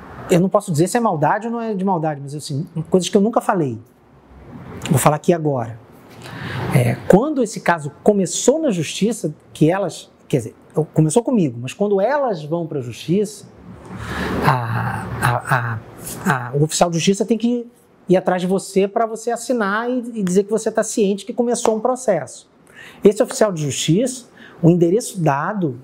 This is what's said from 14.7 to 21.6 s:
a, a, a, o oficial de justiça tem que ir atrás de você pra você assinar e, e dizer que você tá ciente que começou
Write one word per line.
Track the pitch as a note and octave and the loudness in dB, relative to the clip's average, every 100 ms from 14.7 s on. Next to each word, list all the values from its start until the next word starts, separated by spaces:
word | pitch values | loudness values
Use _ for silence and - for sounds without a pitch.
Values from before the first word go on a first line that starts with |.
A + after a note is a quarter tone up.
| A2+ A#2 - - A2+ | -4 -4 -6 -8 -4
a, | B2 A#2+ - B2 | -2 -2 0 -2
a, | A#2+ A2 - - - - - | -2 -6 -10 -16 -14 -6 -2
a, | C3 B2 | -2 -2
o | C#3 | 0
oficial | D#3 - F3 | 0 2 2
de | E3 | 2
justiça | E3+ G3 | 2 2
tem | G#3 A3+ | 2 0
que | A#3 A#3+ A#3 - _ _ - | 0 -2 -4 -16 _ _ 2
ir | F#3 | 2
atrás | F3+ F3+ | 2 0
de | F3+ | 0
você | F#3+ - F#3+ G3 | -2 0 0 0
pra | A3+ A3 | 0 -2
você | A3 A#3+ | -4 -6
assinar | A#3 - B3 G3 G#3+ A#3+ | -4 -2 0 0 -2 -2
e, | B3+ A#3 | -2 -4
e | A3+ | -4
dizer | F#3 F#3 | 0 2
que | G3+ | 2
você | A3 A3+ | 0 0
tá | A3 | -2
ciente | G#3+ - G3 G3+ | 0 2 2 0
que | - | -4
começou | - A#3+ A#3 | -2 0 0